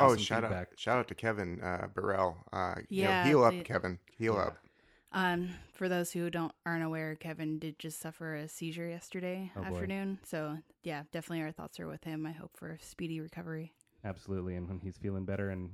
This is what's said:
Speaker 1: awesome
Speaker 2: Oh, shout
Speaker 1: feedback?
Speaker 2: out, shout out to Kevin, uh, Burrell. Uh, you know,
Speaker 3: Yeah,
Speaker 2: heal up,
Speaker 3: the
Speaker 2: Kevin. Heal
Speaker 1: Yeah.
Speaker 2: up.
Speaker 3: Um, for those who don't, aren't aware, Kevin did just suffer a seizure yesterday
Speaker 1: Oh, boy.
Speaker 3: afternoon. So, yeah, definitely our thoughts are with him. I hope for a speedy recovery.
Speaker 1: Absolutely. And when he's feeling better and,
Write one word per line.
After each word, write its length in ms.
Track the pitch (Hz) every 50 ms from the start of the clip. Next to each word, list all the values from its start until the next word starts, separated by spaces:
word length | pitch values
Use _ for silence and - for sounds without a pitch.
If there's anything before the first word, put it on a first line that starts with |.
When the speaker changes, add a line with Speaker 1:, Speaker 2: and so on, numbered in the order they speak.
| 139
Speaker 1:
awesome 160 | 131 117 104
Speaker 2:
Oh, 20 |
shout 220 | 101 - 113 113 113
Speaker 1:
feedback? 260 | 107 95 90 90 -
Speaker 2:
out, 80 | - -
shout 180 | - 107 120 127
out 80 | 110 -
to 60 | -
Kevin, 460 | - 113 113 107 104 95 85 87 87
uh, 260 | - 90 90 90 95 98 -
Burrell. 500 | 92 98 104 95 95 95 90 82 - - - 95
Uh, 220 | 95 90 90 90 90 - -
you 140 | 202 190 190
know, 60 | 196
Speaker 3:
Yeah, 180 | 190 185 - 143
Speaker 2:
heal 160 | 151 131 120
up, 100 | 117 185
Speaker 3:
the 100 | 180 165
Speaker 2:
Kevin. 360 | - - 90 90 92 90 - _ - - -
Heal 180 | 113 113 107
Speaker 1:
Yeah. 40 | 98
Speaker 2:
up. 160 | 90 - - - - - _ _ _ _ _ _ _ _
Speaker 3:
Um, 380 | - 190 185 180 175 175 180 180 175 - - - -
for 160 | - 190 180
those 220 | 180 175 175 -
who 180 | - 175 170 170
don't, 240 | 165 170 165 156 - _ -
aren't 180 | 170 170 165 160
aware, 320 | 160 160 160 156 156 156
Kevin 420 | - - 165 156 165 160 156 156 156
did 180 | 165 156 151 _
just 200 | - 160 156 -
suffer 360 | - 160 - - 165 160 156
a 120 | 147 151 156
seizure 400 | - - 170 160 160 170 170 170
yesterday 640 | 170 170 - - - 185 180 180 180 190 190 180 -
Speaker 1:
Oh, 60 | 202
boy. 60 | 185 190
Speaker 3:
afternoon. 520 | 180 175 190 190 190 196 196 196 196 - -
So, 360 | - 180 156 151 151 151 160 - _ - _ -
yeah, 200 | 170 151 143 156 -
definitely 300 | - 165 156 - 170 165 156
our 80 | 156
thoughts 280 | 160 - 156 156 - -
are 80 | 165 160
with 160 | 151 151 -
him. 220 | 165 156 156 156 156
I 40 |
hope 240 | 160 156 - - _
for 160 | - 175 160
a 80 | 160 156
speedy 400 | - - - - 175 160 160 160
recovery. 540 | 156 165 - 170 175 165 160 156 165 165 _ _ _ _ _ _ -
Speaker 1:
Absolutely. 520 | 101 92 - - 98 95 92 90 92 90
And 120 | 90 87 87
when 120 | 95 90
he's 180 | 95 95 87 -
feeling 280 | - 101 98 95 92
better 240 | 95 98 98 101 98
and, 220 | 95 92 90 85